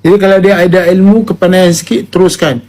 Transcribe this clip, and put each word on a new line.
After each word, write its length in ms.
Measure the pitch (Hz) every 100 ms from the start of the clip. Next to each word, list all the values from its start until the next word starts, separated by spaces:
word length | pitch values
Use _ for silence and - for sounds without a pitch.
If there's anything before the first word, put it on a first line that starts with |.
Jadi 160 | 165 196
kalau 160 | 196 190
dia 240 | 190 185
ada 240 | 180 180 175
ilmu, 320 | 185 196 226
kepandaian 480 | - 175 175 185 180
sikit, 400 | 170 - 226 -
teruskan. 480 | - 185 - 160 117